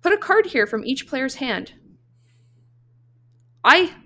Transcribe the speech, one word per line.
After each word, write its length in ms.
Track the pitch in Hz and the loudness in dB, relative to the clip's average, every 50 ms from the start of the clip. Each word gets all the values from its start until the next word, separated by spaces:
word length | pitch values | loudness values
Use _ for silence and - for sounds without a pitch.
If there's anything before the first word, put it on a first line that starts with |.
Put 140 | - 349 403 | -2 0 0
a 20 | |
card 300 | 415 - - 392 440 427 | 0 0 0 2 2 2
here 200 | 359 - 254 208 | 0 0 -2 -2
from 200 | 214 - 220 - | -2 -2 -6 -4
each 200 | 240 262 269 - | -6 -6 -6 -6
player's 280 | - - 262 262 269 269 | -8 -6 -6 -4 -6 -6
hand. 400 | - 277 247 208 - - - - - - - - _ _ _ _ _ _ _ _ _ _ _ _ _ _ _ _ _ _ _ _ _ _ _ _ _ _ _ _ _ _ _ _ _ - | -6 -6 -6 -6 -6 -8 -10 -16 -20 -20 -20 -20 _ _ _ _ _ _ _ _ _ _ _ _ _ _ _ _ _ _ _ _ _ _ _ _ _ _ _ _ _ _ _ _ _ 4
I 300 | 226 285 359 370 339 - - - | 4 6 6 4 0 -4 -10 -20